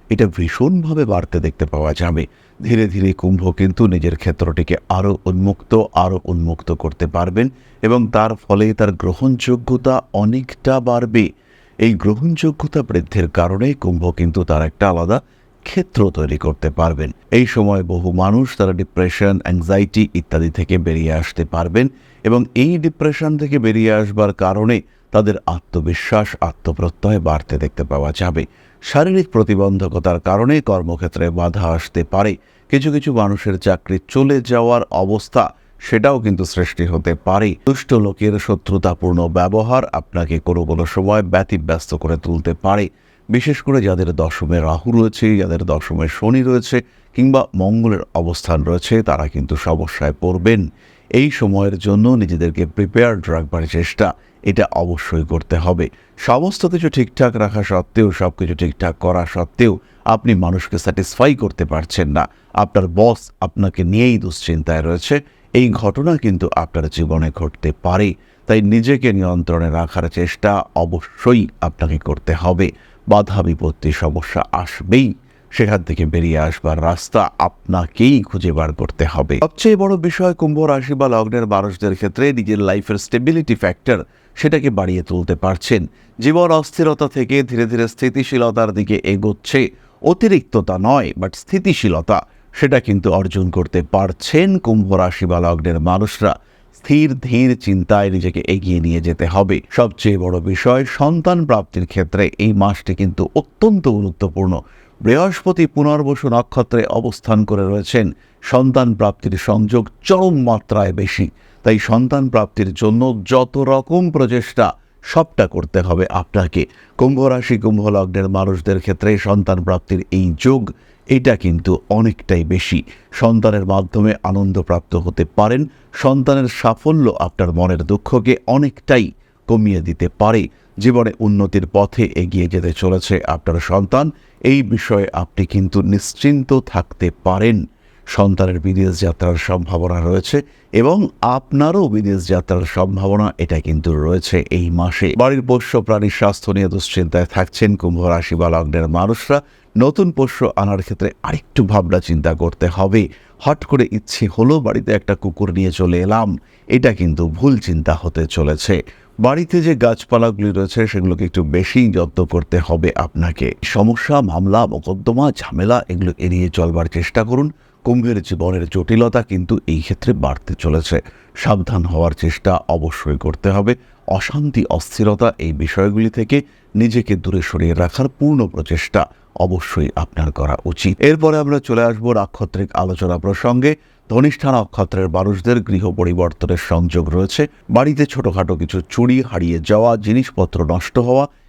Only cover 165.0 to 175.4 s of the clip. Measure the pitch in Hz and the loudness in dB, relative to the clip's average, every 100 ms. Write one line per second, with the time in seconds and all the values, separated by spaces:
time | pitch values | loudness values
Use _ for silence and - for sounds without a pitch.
165 | 117 120 143 - - - 101 123 - 90 | -2 0 0 -2 -8 -4 0 0 -2 -4
166 | 90 - 90 90 90 87 85 85 82 82 | -2 -2 -2 0 -2 0 0 0 -2 -4
167 | 87 113 110 127 147 - _ _ 123 123 | -2 -2 0 0 -2 -6 _ _ 0 0
168 | 117 104 - 87 90 92 85 95 87 113 | 0 -2 -4 -4 -2 -2 -2 -4 2 2
169 | 117 120 110 92 87 - - 80 - 98 | 4 2 -2 -4 -2 -2 -2 -4 -4 -4
170 | 120 69 67 65 - - 82 78 78 82 | -2 0 -2 -4 -8 -4 0 0 0 -4
171 | - _ _ - - 101 87 95 85 80 | -4 _ _ -6 -2 0 0 -2 0 0
172 | 82 73 82 - 98 90 - 82 80 - | 0 0 -4 -2 0 0 0 -2 -2 -6
173 | 76 71 78 76 98 101 104 123 _ _ | -4 -4 -4 -2 0 0 0 -2 _ _
174 | - 95 - 147 147 123 - 82 - - | -4 -4 -4 -4 -2 0 0 -2 -4 0
175 | 107 104 120 - | 0 4 0 0